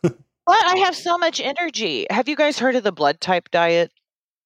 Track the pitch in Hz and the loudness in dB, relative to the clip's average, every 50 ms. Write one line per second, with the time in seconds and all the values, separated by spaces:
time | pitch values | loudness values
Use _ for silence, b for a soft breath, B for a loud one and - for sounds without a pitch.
0 | - 175 - - _ _ _ _ - 349 370 - 320 349 370 370 392 370 330 - | -4 -4 -4 -6 _ _ _ _ 2 4 4 4 4 2 2 2 2 0 -2 -2
1 | - 349 349 349 349 330 330 - - 262 277 330 349 320 - 214 220 170 143 110 | -4 -2 -2 0 0 -2 -2 -4 -6 -6 -4 -4 -6 -6 -6 -4 -4 -4 -4 -4
2 | - - 196 220 247 285 302 294 302 294 - - 233 262 247 254 196 208 175 - | -4 -2 -2 -2 -2 -2 0 0 0 0 0 0 0 0 0 0 0 -2 -2 0
3 | 151 143 151 - - 185 185 175 - - - 170 170 170 170 170 170 160 _ _ | 0 0 0 0 -2 -2 -2 -2 -2 -2 0 0 2 2 2 2 0 -2 _ _
4 | _ _ _ _ _ _ _ _ _ | _ _ _ _ _ _ _ _ _